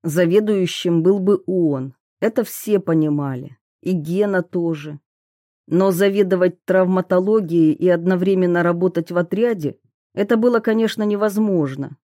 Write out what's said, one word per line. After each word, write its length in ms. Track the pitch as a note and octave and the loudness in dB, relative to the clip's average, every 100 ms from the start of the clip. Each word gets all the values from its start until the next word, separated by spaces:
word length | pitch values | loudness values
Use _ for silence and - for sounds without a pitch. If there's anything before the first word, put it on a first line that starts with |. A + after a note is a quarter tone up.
заведующим 960 | D#3+ D#3 E3+ G3 G#3+ G3+ F3 - F3 E3+ | -2 0 2 2 2 0 -2 -4 0 2
был 180 | E3+ G3+ | 2 2
бы 220 | F#3 G3+ - | 0 0 -2
он. 480 | F#3 E3 C3+ C3 - _ _ | 0 0 -2 -6 -14 _ _
Это 240 | A3 A3 | -2 -2
все 360 | A3 - - G3+ | -4 -8 -2 -2
понимали, 760 | F#3+ E3 D3+ D3 C#3 B2+ C#3 - _ _ | 2 0 0 -2 -4 -8 -12 -20 _ _
и 120 | F3 | -4
Гена 500 | F#3 D3 F3+ G#3 F#3+ | -4 -2 -2 0 -2
тоже. 560 | F3 F3+ E3+ D#3 D3+ D3 _ _ _ _ _ _ _ | -2 -4 -4 -6 -10 -16 _ _ _ _ _ _ _
Но 240 | E3+ F#3+ | 2 2
заведовать 720 | F3 G3 G3 F#3+ F#3 F3+ - | 2 2 2 0 2 0 -2
травматологией 1040 | - F#3+ F3+ F#3 F#3 F#3 F#3+ A3 E3+ E3+ D#3 | 0 2 2 0 0 0 2 0 0 2 2
и 160 | - F3+ | 2 0
одновременно 760 | E3+ F3 F#3 F#3 F#3 F3+ F3 | 2 0 0 0 2 2 2
работать 480 | E3+ F3 F#3 F3+ - | 0 0 -2 -2 -4
в 60 | F3 | -4
отряде — 600 | E3+ F#3+ A#3+ G#3 D3 - _ _ _ | -2 -2 -2 -2 -6 -8 _ _ _
это 220 | - G3+ | -6 0
было, 240 | A3+ A#3+ A#3 | 2 2 2
конечно, 440 | A3+ A3 A3 - | 0 0 -2 -2
невозможно. 960 | G#3 G#3 G#3+ G3+ G#3+ F3+ C#3+ C3+ C3+ - | -4 0 0 0 0 0 -2 -6 -12 -14